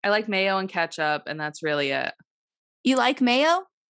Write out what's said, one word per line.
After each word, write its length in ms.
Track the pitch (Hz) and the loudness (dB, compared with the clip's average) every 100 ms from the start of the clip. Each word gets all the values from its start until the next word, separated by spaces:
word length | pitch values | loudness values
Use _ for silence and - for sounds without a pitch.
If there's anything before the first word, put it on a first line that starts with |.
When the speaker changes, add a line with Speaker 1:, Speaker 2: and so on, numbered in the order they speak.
Speaker 1:
I 60 | 202 | 2
like 180 | 208 214 | 0 0
mayo 300 | 196 196 190 | 0 2 0
and 100 | 190 | -2
ketchup, 540 | 175 165 - 151 151 - | -2 -4 -2 -2 -2 -6
and 140 | 156 | -8
that's 220 | 151 151 | -8 -6
really 280 | 156 147 139 | -2 0 0
it. 220 | 135 127 - _ _ _ _ _ _ | -2 -4 -8 _ _ _ _ _ _
Speaker 2:
You 120 | 247 262 | 0 2
like 260 | 240 - | 2 2
mayo? 420 | 247 254 302 349 370 _ _ | 2 4 2 2 -2 _ _